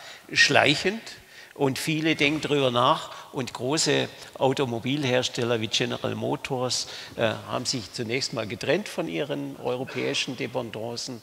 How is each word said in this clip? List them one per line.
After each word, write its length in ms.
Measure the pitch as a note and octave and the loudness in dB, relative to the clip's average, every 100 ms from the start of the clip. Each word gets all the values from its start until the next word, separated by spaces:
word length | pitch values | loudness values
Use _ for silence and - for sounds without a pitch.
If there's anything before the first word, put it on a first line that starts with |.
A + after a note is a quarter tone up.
| - - - | -16 -18 -2
schleichend. 680 | C#3+ - A#2+ A#2+ D3 F#3+ A3 - - - - - | 4 6 8 8 6 2 -2 -6 -16 -20 -20 -12
Und 240 | - C#3 B2+ | 0 0 2
viele 380 | - D#3 D#3+ C#3+ | 0 2 2 4
denken 240 | C#3+ D3+ | 4 2
drüber 300 | D#3 D3 C3 | 2 2 4
nach 400 | A#2+ C3 - - - - | 6 4 4 -2 -12 -10
und 200 | - A#2+ | -6 -6
große 560 | - B2 D#3 D3+ C3+ B2+ - - - | -4 -2 0 2 2 0 -6 -14 0
Automobilhersteller 1200 | C3+ C3 C3 A#2 B2+ C#3+ C3 B2+ B2 - A#2 A#2+ | 2 2 0 -2 -2 0 2 2 2 0 0 0
wie 60 | A2+ | 0
General 480 | - A#2+ A#2+ A2 | 0 0 -2 -4
Motors, 720 | A2 A#2 D3 - C3 B2+ - - - - - | -2 -2 -4 -4 -2 -2 -2 -6 -10 -10 -2
äh, 160 | A2 A2 G#2 | 0 0 -4
haben 180 | A#2 A#2+ | -4 -2
sich 260 | C3 F#2+ | -4 -6
zunächst 400 | - A2 C3 - | -6 -4 -2 -2
mal 140 | B2 A2 | -4 -6
getrennt 420 | A2+ A2 E3+ G3+ | -4 0 0 0
von 200 | - E3 | -6 -4
ihren 480 | E3 C#3+ C#3+ C#3 C#3 | -4 -4 -4 -6 -6
europäischen 760 | B2 B2+ B2+ B2+ B2+ C#3 - B2 | -4 -4 -4 -4 -2 -2 -4 -4
Dependancen 840 | B2+ B2+ A#2 G#2+ A#2 A#2+ - A#2 | -6 -4 -6 -6 -8 -6 -8 -10